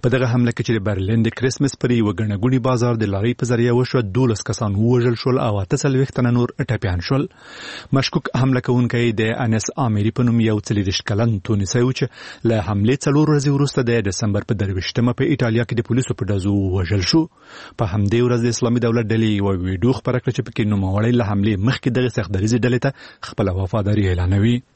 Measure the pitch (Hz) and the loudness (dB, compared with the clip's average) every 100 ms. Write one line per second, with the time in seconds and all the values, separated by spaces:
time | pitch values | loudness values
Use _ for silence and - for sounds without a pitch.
0 | 127 127 127 123 120 117 - 113 98 98 | 0 0 0 2 0 0 -2 0 0 -2
1 | 95 113 113 - 127 - 139 - 127 120 | 0 2 0 0 -4 0 -2 0 0 2
2 | 107 92 107 101 117 131 123 123 120 117 | 2 0 -2 0 0 0 0 0 2 0
3 | 107 98 113 123 120 120 120 120 127 131 | 0 0 -2 -2 -2 2 2 2 2 0
4 | 107 95 131 104 - 107 110 98 113 123 | 0 0 2 0 -4 -4 -2 0 2 2
5 | 120 113 139 127 123 104 95 143 147 131 | 2 0 0 0 0 -2 -2 -2 0 0
6 | 135 - 123 120 120 - - 107 101 87 | 0 0 2 2 0 -4 -4 -2 -2 -4
7 | - 135 - - - - - - - 135 | -2 -2 -2 -8 -20 -18 -16 -16 -2 0
8 | 127 151 - 123 131 127 120 123 120 113 | 0 -2 -2 0 2 2 2 2 2 2
9 | 120 104 110 113 120 110 - - 131 107 | 0 0 -2 0 0 0 -2 -2 0 2
10 | 104 - 123 117 113 107 - 101 95 95 | 0 2 2 4 2 0 0 0 0 -2
11 | - 104 117 104 - 104 98 123 123 127 | -2 0 0 -2 -2 -2 0 0 0 0
12 | 131 - - - 113 110 104 101 107 139 | -4 -6 -20 -4 0 0 0 0 2 0
13 | - 143 151 151 143 139 143 - 120 117 | 2 2 4 2 2 2 0 0 0 0
14 | 101 92 110 101 - 107 98 95 87 - | 0 -2 -2 -2 -2 -2 -2 -4 -4 0
15 | 120 120 131 143 120 113 120 113 - 117 | 0 0 0 0 0 0 0 -4 0 -2
16 | 127 - 98 101 95 101 95 92 85 101 | -2 -4 -2 -2 0 0 0 0 0 0
17 | 92 165 160 _ - - - - 110 107 | 2 2 0 _ -20 -20 -20 -4 -2 0
18 | 101 113 123 120 120 117 120 120 117 117 | 0 2 2 2 0 0 0 0 2 0
19 | 110 113 110 104 98 95 90 92 117 - | 0 0 2 2 0 -2 -2 0 0 0
20 | - 127 - 120 117 - 107 104 95 98 | -2 -2 -2 -4 -6 -2 0 0 0 0
21 | 113 123 104 101 101 101 107 127 - 123 | 2 2 2 0 0 2 0 0 -2 0
22 | 127 120 95 98 107 120 113 120 139 - | 0 -2 -4 -2 0 2 2 0 -2 -4
23 | - - - - 101 92 92 113 98 104 | -18 -18 -14 -4 -2 -2 -2 -2 0 2
24 | 95 90 90 101 110 120 - | 2 0 2 2 2 0 -4